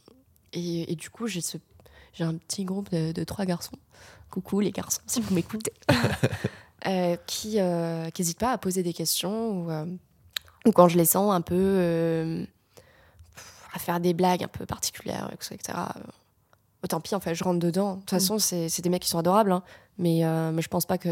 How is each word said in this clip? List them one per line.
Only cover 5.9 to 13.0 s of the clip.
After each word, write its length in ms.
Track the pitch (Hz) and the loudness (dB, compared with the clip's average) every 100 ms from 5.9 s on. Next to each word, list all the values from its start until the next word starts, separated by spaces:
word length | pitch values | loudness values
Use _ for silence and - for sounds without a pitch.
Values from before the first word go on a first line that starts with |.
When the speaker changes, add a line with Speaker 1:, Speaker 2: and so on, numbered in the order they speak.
| 247 233 - - - - - - - - | 4 4 2 0 0 -6 -8 -20 -8 -2
Speaker 1:
Euh, 300 | 185 180 170 - | 0 2 0 -4
qui, 340 | - 214 214 | -8 -2 0
euh, 480 | 180 170 165 165 165 | 2 0 -2 -4 -6
qui 140 | - | -2
hésitent 160 | 170 170 | -4 0
pas 100 | 240 | -2
à 60 | 226 | 0
poser 260 | 190 185 | -2 -2
des 80 | 175 | -2
questions 600 | 165 160 - 175 220 226 | -2 -2 -2 -2 -2 -2
ou, 200 | 190 170 | -2 -4
euh, 140 | 156 165 180 _ _ - - - _ 233 | -4 -6 -10 _ _ -12 -12 -12 _ 4
ou 60 | |
quand 160 | 180 175 | 8 8
je 80 | 170 | 8
les 80 | 165 | 4
sens 280 | 185 208 | 4 4
un 60 | 180 | 2
peu, 160 | 165 175 | 0 0
euh, 920 | 190 196 175 165 165 160 160 165 - _ _ - - _ | 2 4 2 2 0 0 -2 -4 -8 _ _ -20 -20 _